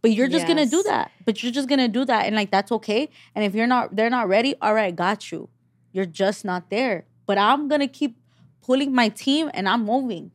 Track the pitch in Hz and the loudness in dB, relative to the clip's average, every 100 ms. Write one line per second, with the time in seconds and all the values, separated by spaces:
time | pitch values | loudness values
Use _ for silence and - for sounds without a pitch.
0 | 226 214 262 311 302 311 269 311 415 - | 4 4 2 2 2 2 2 2 2 0
1 | - _ - 208 240 247 262 277 247 220 | -2 _ -4 -4 -4 -4 0 2 2 0
2 | 262 226 - 214 202 196 202 220 - 214 | 0 0 2 0 2 0 0 -4 0 -2
3 | 302 - - - 208 208 240 247 220 196 | -2 -10 -12 -2 -2 0 2 2 0 0
4 | 226 247 208 196 254 - 208 214 202 170 | 0 0 2 2 2 0 0 2 0 0
5 | 180 220 - - - _ _ _ _ 185 | -2 -2 -6 -12 -12 _ _ _ _ -6
6 | 190 160 190 208 202 180 175 208 262 175 | -6 0 -2 -2 -6 -6 -4 -2 -2 -4
7 | - _ - 196 208 277 294 294 277 - | -8 _ -2 2 4 2 0 0 -2 -2
8 | 294 - _ _ _ _ - 262 285 254 | -6 -6 _ _ _ _ -2 0 2 2
9 | 220 220 - 285 311 - 190 233 208 254 | 0 0 -2 0 0 -2 0 0 0 -2
10 | 254 175 127 | -2 -8 -12